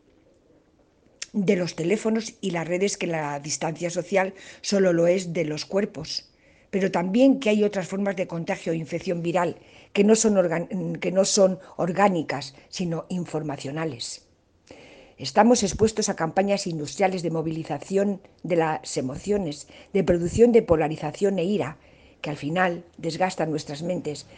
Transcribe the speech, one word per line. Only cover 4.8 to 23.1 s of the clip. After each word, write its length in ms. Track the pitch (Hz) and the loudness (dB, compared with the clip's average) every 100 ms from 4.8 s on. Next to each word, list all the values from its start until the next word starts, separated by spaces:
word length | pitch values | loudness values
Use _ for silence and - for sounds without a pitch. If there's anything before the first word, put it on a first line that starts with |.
| 190 | 4
lo 140 | 170 170 | 4 4
es 260 | 185 175 | 2 0
de 140 | 165 151 | -2 -2
los 180 | 151 | -4
cuerpos, 640 | - 196 208 - 156 - - _ _ _ _ | -4 -2 -2 -6 -10 -10 -12 _ _ _ _
pero 220 | 196 185 | -2 0
también 500 | 185 185 214 269 269 | 0 0 6 6 6
que 80 | 214 | 4
hay 160 | 214 | 4
otras 240 | 208 202 170 | 2 0 -4
formas 280 | 196 196 185 | -2 -2 -2
de 100 | 175 | -4
contagio 460 | 170 165 190 185 | -4 -4 -4 -4
o 20 | |
infección 480 | 165 160 170 185 170 | -4 -4 -6 -4 -4
viral 340 | 170 170 175 - - - - | 0 0 0 -4 -14 -20 -4
que 100 | 202 | 2
no 100 | 202 | 6
son 220 | 220 220 196 | 6 6 4
organ-, 640 | 175 165 170 190 165 160 | 4 0 -2 -4 -4 -4
que 120 | 185 | 0
no 140 | 185 | 2
son 340 | 196 208 190 185 - - | 2 4 4 2 -8 -6
orgánicas, 760 | 170 175 202 175 143 135 135 - - | -2 2 2 2 -2 -6 -10 -16 -14
sino 380 | - 175 160 - | -6 -4 -4 -6
informacionales. 1200 | 185 170 156 151 139 135 151 160 117 - - _ _ _ _ _ - - - - - | -8 -6 -6 -6 -8 -8 -6 -6 -6 -10 -14 _ _ _ _ _ -20 -20 -20 -20 -14
Estamos 460 | 139 - 220 247 | 0 4 6 6
expuestos 480 | 190 - 214 214 208 | 2 2 0 2 -2
a 60 | - | -2
campañas 500 | 160 190 196 196 190 | -2 0 0 0 -2
industriales 560 | 160 143 - 185 185 | -4 -6 0 0 0
de 80 | 165 | -2
movilización 920 | 160 160 160 151 143 - 190 202 190 - _ | -2 -4 -6 -6 -8 -4 0 0 -2 -10 _
de 140 | 170 175 | -2 2
las 380 | 160 156 - - | 2 -2 -4 -4
emociones, 720 | 127 143 - 202 180 - - - - | -4 -6 -2 -2 -2 -8 -14 -20 -4
de 100 | 196 | 0
producción 480 | 180 175 170 208 233 | 2 2 0 6 8
de 80 | 226 | 8
polarización 800 | 220 160 151 156 151 - 196 196 | 4 0 -2 -4 -8 -2 -2 0
e 60 | |
ira, 340 | 170 208 135 151 - - - _ | -2 -2 -4 -8 -20 -20 -20 _
que 80 | 156 | -10
al 80 | 147 | -8
final 480 | 143 175 185 175 - - | -4 0 0 -2 -10 -10
desgastan 520 | 165 | -8